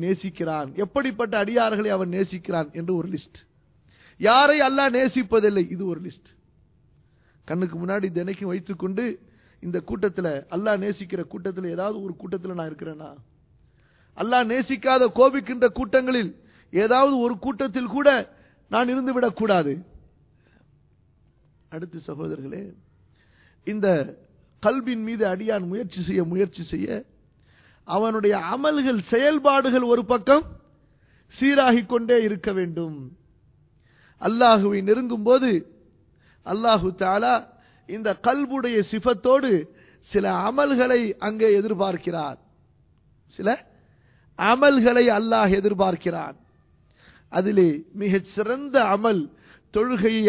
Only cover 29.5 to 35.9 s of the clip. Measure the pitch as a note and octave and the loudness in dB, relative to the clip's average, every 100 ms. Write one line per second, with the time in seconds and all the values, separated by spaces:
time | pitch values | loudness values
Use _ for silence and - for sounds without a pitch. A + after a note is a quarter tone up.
29.5 | C#4 C4 B3+ A#3+ B3 G3+ B3 B3+ C#4+ D#4+ | 4 4 2 2 2 2 0 4 4 2
30.5 | - _ _ _ _ _ _ _ - C4+ | -10 _ _ _ _ _ _ _ -2 2
31.5 | C#4+ C4 A#3+ F#3+ A#3 A3+ A#3+ G#3+ G3+ G#3+ | 4 6 4 2 -2 2 2 2 -2 -4
32.5 | F#3+ F3+ E3 E3 D3 C3 F3+ _ _ _ | -4 -4 -4 -8 -10 -14 -20 _ _ _
33.5 | _ _ _ _ _ _ _ F#3 A3+ B3 | _ _ _ _ _ _ _ -4 4 6
34.5 | A3 G3+ G3+ G3 A3+ B3+ A#3 G#3 C4 B3+ | 6 4 0 0 0 0 -2 2 4 4
35.5 | F3+ - _ _ | 0 -4 _ _